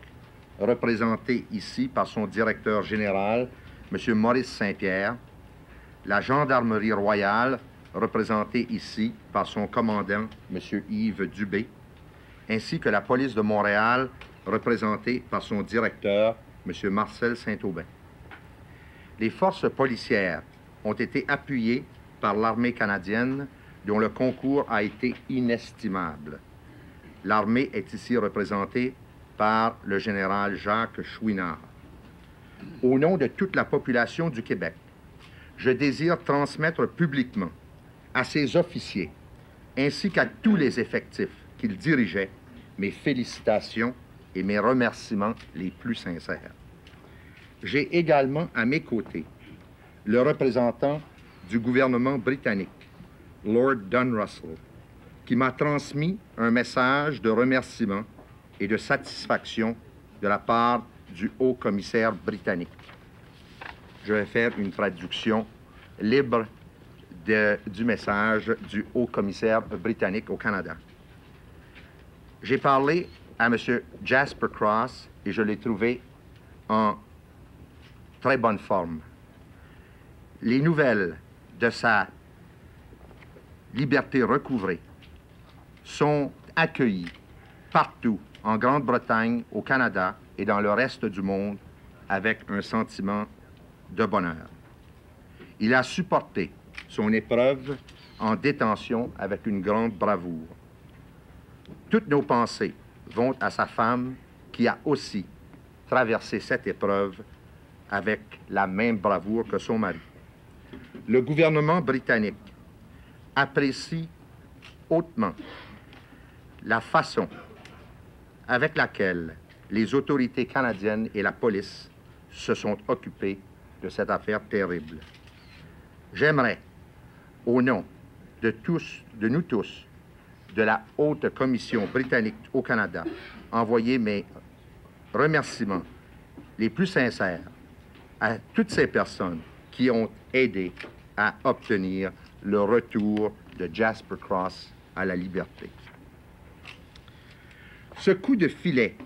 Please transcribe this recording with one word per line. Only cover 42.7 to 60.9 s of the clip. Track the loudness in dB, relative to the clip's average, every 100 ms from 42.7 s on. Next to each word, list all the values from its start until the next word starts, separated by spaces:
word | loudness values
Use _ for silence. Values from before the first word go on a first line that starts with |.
| -6
mes | -6
félicitations | -2 -2 -2 -2 -4 0 0 0 -2 -2 -4 -14 -20 -12
et | -4
mes | -2 2
remerciements | 4 4 2 0 -4 -2 -2 -4 -10
les | -8 -8
plus | -6 -6
sincères. | -6 -6 -8 -8 -10 -10 -20 -20 -20 -20 -20 -20 -20 -20 -20 -20 -14
J'ai | -4 -2 2 2
également | 6 6 6 2 -2 0
à |
mes | 2 2
côtés | 0 -4 -4 -8 -10 -14 -20 -20 -20 -20 -20 -10
le | 0 4
représentant | 4 4 2 4 2 2 0 0 -6 -20 -20 -20 -4
du | -2
gouvernement | 2 4 4 4 0 0
britannique, | -2 -2 0 -2 -4 -10 -20 -20 -20 -20 -20 -10
Lord | 0 4 4 2
Dunrussell, | 0 0 2 0 -2 -6 -14 -14 -18 -20 -20 -20 -20 -14
qui | -2
m'a | 2 2
transmis | 2 0 0 -2 -2 -2 -2 -8 -2
un | 2
message | 2 2 2 2 4 2 0
de | 2
remerciement | 4 4 2 -2 -4 -2 -2 -6 -14 -20 -20 -18 -6
et | -2
de | -2
satisfaction | 0 -4 -4 -8 -2 -2 -2 -2 -2 -2 -10 -20 -20 -6
de | -2
la | 0
part | 2 2 4 2 -2